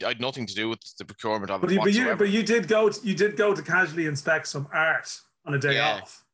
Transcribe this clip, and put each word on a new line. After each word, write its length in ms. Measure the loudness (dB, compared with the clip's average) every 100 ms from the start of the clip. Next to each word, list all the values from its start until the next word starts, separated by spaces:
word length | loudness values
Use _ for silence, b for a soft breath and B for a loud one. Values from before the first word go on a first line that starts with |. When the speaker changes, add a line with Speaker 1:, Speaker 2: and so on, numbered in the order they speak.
Speaker 1:
I 60 | -4
had 120 | -4
nothing 240 | -6 -6 -6
to 80 | -4
do 140 | -4
with 100 | -6 -10 -16
the 80 | -16
procurement 460 | -8 -4 -2 -2
of 100 | -2
Speaker 2:
But 100 | 2
Speaker 1:
it 20 | 2
Speaker 2:
you, 40 |
but 120 | 4
you, 60 | 2
Speaker 1:
whatsoever. 160 | 2 2 2
Speaker 2:
but 40 |
you 140 | 2
did 240 | 2 0 2
go 220 | 4 4
to, 180 | 2 -2
you 60 |
did 240 | 2 2 2
go 160 | 2
to 80 | 0
casually 460 | 0 2 2 0 -4
inspect 400 | -2 0 -2 -2
some 200 | -8 -4
art 420 | 0 0 0 -6 -14 -18 _ -4
on 80 |
a 60 | 0
day 160 | 2 2
Speaker 1:
Yeah. 240 | 2 -2
Speaker 2:
off. 220 | -8 -20 _